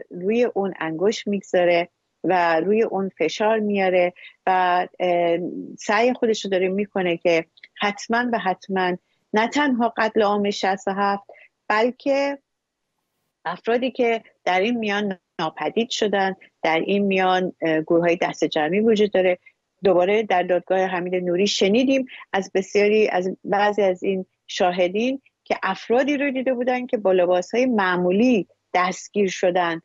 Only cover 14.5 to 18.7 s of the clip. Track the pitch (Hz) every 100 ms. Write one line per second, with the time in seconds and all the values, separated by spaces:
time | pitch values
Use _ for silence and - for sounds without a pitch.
14.5 | 185 208 240 214 202 208 185 _ - 160
15.5 | - 156 214 233 - 214 196 190 185 -
16.5 | _ 165 160 165 202 202 190 185 185 185
17.5 | - 165 160 156 170 170 170 165 - 151
18.5 | 165 151